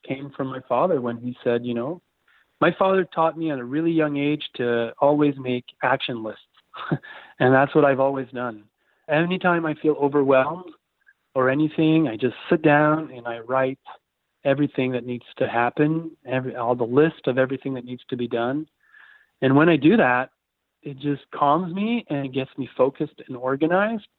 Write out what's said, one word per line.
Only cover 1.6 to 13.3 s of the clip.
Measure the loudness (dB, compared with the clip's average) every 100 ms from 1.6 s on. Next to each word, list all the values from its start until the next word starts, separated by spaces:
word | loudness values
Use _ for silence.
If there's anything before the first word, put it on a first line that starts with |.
| -2
you |
know, | -6 -6 -10 _ _ _ _ _ _
my | 0 2
father | 2 2 0
taught | 0 0 0
me | -6
at | -4
a |
really | -4 -2 0
young | 2 0 0
age | -2 -2 -6 -4
to | -2 0 -2 2
always | 2 4 2 0
make | -4 -6 -6 _
action | -2 -2 -4 -8
lists. | -8 -12 _ _ _ -16 -6
<laughs> | -6 -6 -20 -20 _
And | 4
that's | 4 4 4
what | 4
I've | 4
always | 0 -2 -8
done. | -8 -8 -10 _ _ _ _ -2
Anytime | 0 0 0 0 0 -2
I | -2
feel | 0
overwhelmed | 0 0 2 4 4 2 -4 -12 _ _ _ _ _ _ -2
or | 0
anything, | 2 0 2 2 2 2
I | -2
just | -4 -4 -2
sit | 2
down | 4 4 4 2 -4
and | -10
I | -10